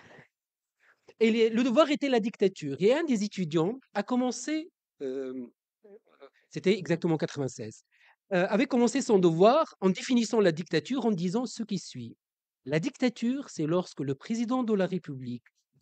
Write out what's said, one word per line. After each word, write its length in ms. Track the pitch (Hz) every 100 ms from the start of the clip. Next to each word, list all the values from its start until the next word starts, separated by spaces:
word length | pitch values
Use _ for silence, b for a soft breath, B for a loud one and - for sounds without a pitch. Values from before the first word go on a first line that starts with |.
| B B B _ _ _ _ _ b b b -
et 140 | 226
les, 180 | 233 226
le 140 | 226
devoir 260 | 262 233 294
était 180 | 302 277
la 120 | 240
dictature. 560 | 214 - 196 - 147 135
Et 160 | 196
un 80 | 285
des 220 | 330 226
étudiants 560 | 208 - 165 160 170 262 -
a 100 | 202
commencé, 640 | 202 247 254 233 - 311 349 _ _ -
euh, 420 | 139 135 131 127 120 _ _ _ 208 202 _ _ 139 _ _
c'était 280 | 151 185 208
exactement 380 | 160 165 175 156
quatre-vingt-seize, 640 | 170 147 131 - 110 - _ b b _ _
euh, 140 | 180 190
avait 200 | 208 285
commencé 340 | 247 240 277
son 160 | 247 202
devoir 560 | 175 160 208 294 311 -
en 100 | 190
définissant 480 | 180 247 240 220 226
la 140 | 190
dictature 520 | 156 180 160 - 262
en 60 | 226
disant 360 | 180 180 214 247
ce 180 | -
qui 160 | 220 185
suit. 360 | - 127 117 - _ _ _ _
La 140 | 127 156
dictature, 720 | 247 - 247 - 233 277 -
c'est 160 | - 151
lorsque 360 | 180 180 -
le 120 | 139
président 480 | 135 - 226 226 254
de 120 | 226
la 120 | 208 180
République 560 | 180 - 135 123 120 - _ _ _